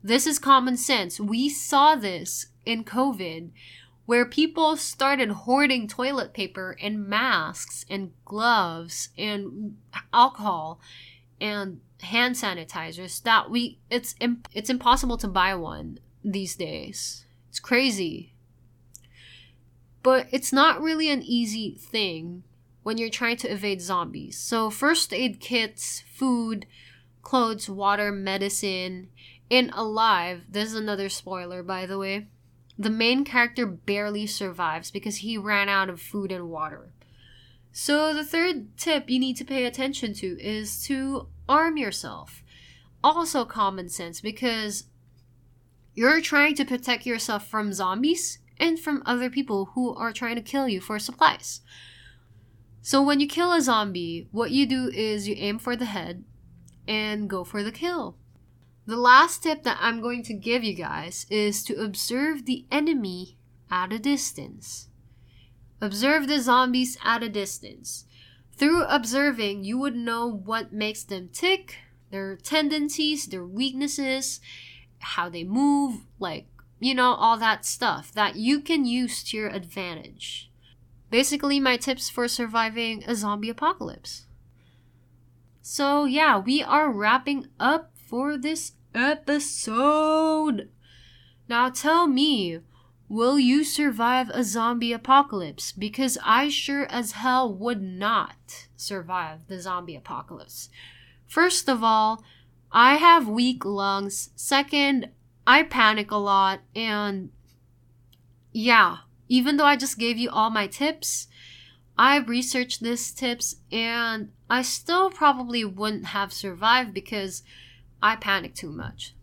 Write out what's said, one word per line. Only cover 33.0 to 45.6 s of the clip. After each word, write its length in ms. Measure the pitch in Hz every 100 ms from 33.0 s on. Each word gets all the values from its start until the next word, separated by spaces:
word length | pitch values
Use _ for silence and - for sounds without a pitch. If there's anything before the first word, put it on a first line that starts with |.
| 226 254
character 420 | 285 247 240 247 226
barely 580 | 170 - 202 208 208
survives 680 | 208 - 196 175 170 160 165
because 240 | 202 208 202
he 200 | 208 220
ran 320 | 202 202 196
out 220 | 196 190
of 100 | 175
food 300 | - 208 196
and 180 | 185 175
water. 440 | 160 156 151 - - _ - - - - - _
So 420 | - - 294 311
the 100 | 302
third 520 | 302 330 349 294 208 -
tip 340 | 330 302 -
you 80 | 254
need 180 | 262 247
to 60 |
pay 200 | 254 269
attention 500 | 247 247 269 269 226
to 260 | 202 190 175
is 440 | 202 214 214 - -
to 400 | 269 269 269 - - -
arm 280 | 285 330 311
yourself. 680 | 220 - 135 87 73 - - - - - - _
Also 420 | 262 320 330 285
common 440 | 233 226 196 190 175
sense, 320 | - 170 165
because 640 | 214 214 254 220 214 202 - _ _ _ _ _ _ _